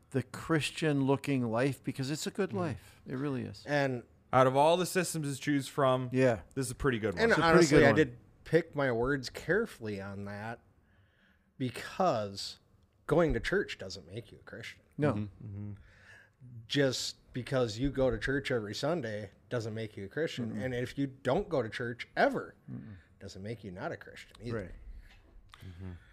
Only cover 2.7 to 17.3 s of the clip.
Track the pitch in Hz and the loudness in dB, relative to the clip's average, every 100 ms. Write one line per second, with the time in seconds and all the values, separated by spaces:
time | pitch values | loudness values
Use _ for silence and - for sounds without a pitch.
2.7 | 104 - - - 131 147 131 101 101 - | -6 -12 -20 -10 -6 -4 -4 -6 -10 -2
3.7 | 143 139 123 - _ _ 127 131 135 151 | 2 2 0 -8 _ _ 6 6 8 6
4.7 | 180 170 185 165 160 143 131 - 143 127 | 6 2 0 -2 -2 -4 -4 0 0 0
5.7 | - 131 127 127 127 131 113 - - 123 | 2 4 2 2 4 4 4 -2 -6 -6
6.7 | 123 143 117 107 170 226 175 165 175 165 | -2 0 2 0 2 4 6 8 8 8
7.7 | 156 143 139 139 - - _ - 165 170 | 8 8 8 4 0 -20 _ 2 2 2
8.7 | 143 135 117 123 143 120 - - 190 226 | -2 0 0 0 -2 -4 -6 -2 0 -2
9.7 | - 110 101 98 98 101 101 113 120 _ | -6 -8 -8 -8 -10 -10 -10 -10 -12 _
10.7 | _ _ _ _ _ _ _ _ - 131 | _ _ _ _ _ _ _ _ -8 -8
11.7 | - - - 185 123 104 98 - - _ | -6 -6 0 2 2 -2 -6 -12 -14 _
12.7 | _ _ _ - 147 165 113 - 190 - | _ _ _ 0 2 4 2 0 -2 -2
13.7 | - 95 95 82 101 - - - 98 - | -8 -12 -14 -14 -14 -14 -18 -16 -14 -14
14.7 | - _ - 147 107 104 - 110 101 104 | -18 _ -2 0 0 -6 -10 -14 -10 -10
15.7 | 101 - - - - _ _ 123 120 113 | -12 -18 -20 -20 -20 _ _ -20 -18 -4
16.7 | 147 135 120 - - _ | 2 2 0 -6 -10 _